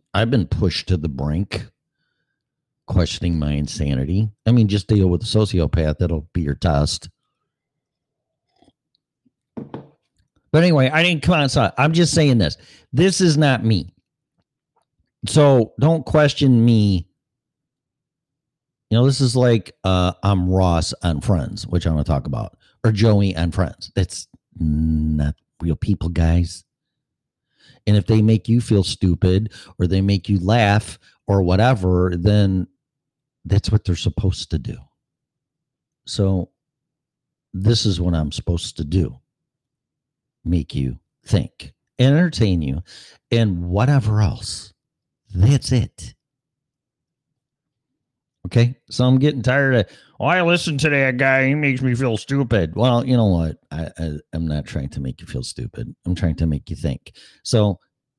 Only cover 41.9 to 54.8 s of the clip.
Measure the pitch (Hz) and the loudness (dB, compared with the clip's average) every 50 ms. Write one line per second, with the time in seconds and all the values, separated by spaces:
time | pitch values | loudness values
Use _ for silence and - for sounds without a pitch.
41.9 | _ - 123 131 143 160 180 170 156 - 113 101 92 85 78 67 65 80 90 - | _ 0 2 4 4 4 2 0 0 0 0 0 0 0 -2 -4 -4 -6 -8 -12
42.9 | - - - - - _ _ _ 117 117 113 104 90 87 87 87 90 98 113 131 | -18 -20 -20 -20 -20 _ _ _ 0 0 2 0 0 -2 -4 -2 -2 0 2 2
43.9 | 147 139 104 107 107 107 107 - 107 - - - - - - - _ _ _ _ | 2 2 2 0 2 2 2 0 0 -4 -8 -12 -14 -14 -16 -18 _ _ _ _
44.9 | _ _ _ _ _ _ _ _ 98 90 92 123 143 131 - - 139 120 - - | _ _ _ _ _ _ _ _ -2 2 2 4 4 2 0 0 0 0 0 -2
45.9 | - - - - - _ _ _ _ _ _ _ _ _ _ _ _ _ _ _ | -6 -14 -18 -18 -20 _ _ _ _ _ _ _ _ _ _ _ _ _ _ _
46.9 | _ _ _ _ _ _ _ _ _ _ _ _ _ _ _ _ _ _ _ _ | _ _ _ _ _ _ _ _ _ _ _ _ _ _ _ _ _ _ _ _
47.9 | _ _ _ _ _ _ _ _ _ _ - - - 120 120 120 131 - _ _ | _ _ _ _ _ _ _ _ _ _ -8 -2 2 2 2 2 0 -4 _ _
48.9 | - - 127 127 131 131 131 151 139 135 107 123 127 143 139 135 127 117 95 - | -4 0 2 2 4 4 2 2 0 0 -2 0 0 0 0 2 2 0 0 -2
49.9 | - - _ _ _ - 107 135 175 185 175 170 175 170 - - 151 135 135 156 | -6 -18 _ _ _ -6 -2 -2 0 0 2 0 0 0 -2 -4 -4 -2 -2 0
50.9 | 143 139 135 131 127 123 135 135 131 135 131 131 139 151 151 143 131 127 131 131 | 0 0 0 0 0 0 0 0 2 2 2 0 0 0 0 -2 -2 -2 -2 -2
51.9 | 120 117 139 127 113 104 - - 139 139 139 113 120 104 85 78 85 98 113 127 | -2 -2 -2 -2 -2 -4 -4 -4 -2 -2 -2 0 0 0 0 0 -2 0 0 2
52.9 | 120 120 117 123 127 120 113 101 90 85 82 80 78 - _ _ - 78 82 76 | 2 0 0 0 2 2 2 2 2 2 0 -2 -6 -8 _ _ -10 -10 -10 -10
53.9 | - - 85 80 76 76 - _ - 80 82 80 76 73 71 - - 76 | -8 -8 -8 -8 -8 -8 -12 _ -8 -6 -6 -4 -4 -6 -6 -6 -8 -8